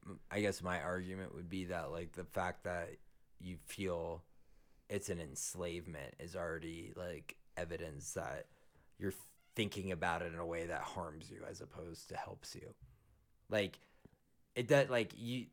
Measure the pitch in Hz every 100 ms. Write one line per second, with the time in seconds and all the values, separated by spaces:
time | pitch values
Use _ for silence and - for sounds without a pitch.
0 | - 95 - 104 104 95 90 90 76 92
1 | 92 92 92 - 87 92 90 90 73 85
2 | 85 - 85 - 90 - 95 87 85 -
3 | - - - - 92 85 - - 95 85
4 | 85 85 - - - - - - - 101
5 | - 87 78 67 - 90 87 87 87 78
6 | 65 - 85 90 85 82 82 82 85 -
7 | 87 78 - - - - 85 82 85 71
8 | - 95 - 71 - - - - - -
9 | 98 - - - - - 104 - 95 87
10 | 87 85 87 82 85 85 85 82 - -
11 | 85 78 73 - - - 73 - 85 80
12 | - - - - - - - - - -
13 | - - _ _ - 107 95 - - -
14 | - - _ _ _ - 123 143 135 123
15 | 107 - 117 127 -